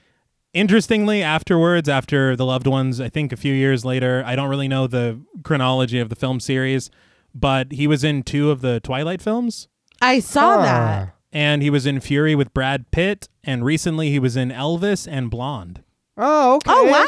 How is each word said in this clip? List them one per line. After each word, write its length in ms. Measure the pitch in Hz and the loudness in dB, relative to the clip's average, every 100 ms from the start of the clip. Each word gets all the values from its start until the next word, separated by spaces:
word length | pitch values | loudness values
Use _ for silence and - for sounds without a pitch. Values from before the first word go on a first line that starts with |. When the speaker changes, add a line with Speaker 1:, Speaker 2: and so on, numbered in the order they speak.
| _ _ _ _ _ | _ _ _ _ _
Speaker 1:
Interestingly, 680 | 170 208 220 - 220 208 208 | 0 4 4 4 2 2 0
afterwards, 640 | 160 156 - 170 165 175 147 | 0 -2 2 4 4 4 2
after 480 | 135 - 143 135 127 | -2 0 2 2 2
The 100 | 127 | 0
Loved 200 | 131 127 | 0 0
Ones, 340 | 135 131 123 | 0 0 -4
I 80 | 123 | -6
think 240 | 156 143 | -4 -4
a 60 | 120 | -4
few 160 | 139 | -2
years 320 | 135 135 131 127 | 0 2 0 -2
later, 380 | 127 127 127 120 | -2 0 -2 -2
I 100 | 127 | -4
don't 140 | 139 | -2
really 180 | 139 135 | -4 -2
know 200 | 135 131 | -2 -2
the 340 | 123 120 117 - 190 | -2 -2 -6 -12 -12
chronology 560 | - 151 127 131 127 123 | -4 0 0 0 0 -2
of 100 | 113 | -4
the 60 | 113 | -4
film 240 | 131 127 | -4 -4
series, 500 | - 131 131 131 - _ _ _ _ 120 | -2 -2 0 -2 -6 _ _ _ _ -4
but 360 | 139 135 131 | 0 0 -2
he 140 | 143 147 | -2 0
was 180 | 147 | 2
in 200 | 151 143 | 0 -2
two 260 | 120 143 147 | -4 0 0
of 120 | 135 | 0
the 180 | 123 117 | -2 -4
Twilight 420 | - 131 156 180 | -4 -6 -4 -4
films. 460 | 214 226 240 - - _ _ _ | -4 -2 -4 -8 -16 _ _ _
Speaker 2:
I 180 | 254 254 | 2 2
saw 360 | - 277 320 349 | 2 2 4 4
Speaker 3:
Huh. 40 | |
Speaker 2:
that. 520 | - 123 113 101 95 - _ | 4 2 0 -2 -6 -12 _
Speaker 1:
And 280 | 156 147 147 | -2 0 2
he 60 | 143 | 2
was 160 | 143 135 | 2 0
in 160 | 139 | -2
Fury 340 | - 143 156 147 | -2 0 2 2
with 180 | 135 | 0
Brad 380 | 135 131 139 123 | -2 -2 -4 -4
Pitt, 380 | - 185 202 - _ | -2 -2 -4 -10 _
and 220 | - 127 | -6 -2
recently 460 | 120 156 175 160 156 | 0 0 0 -2 0
he 100 | 143 | 0
was 160 | 131 123 | 0 0
in 140 | 127 | -4
Elvis 560 | 123 147 170 202 190 - | -4 -4 -2 -2 -2 -4
and 200 | 139 120 | -6 -6
Blonde. 520 | 117 131 131 87 87 - _ _ - | -6 -8 -8 -12 -18 -20 _ _ -6
Speaker 3:
Oh, 380 | 262 302 262 277 | 0 2 4 2
okay, 160 | - | 4
Speaker 2:
Oh, 100 | 508 403 | 4 6
wow. 180 | 285 | 4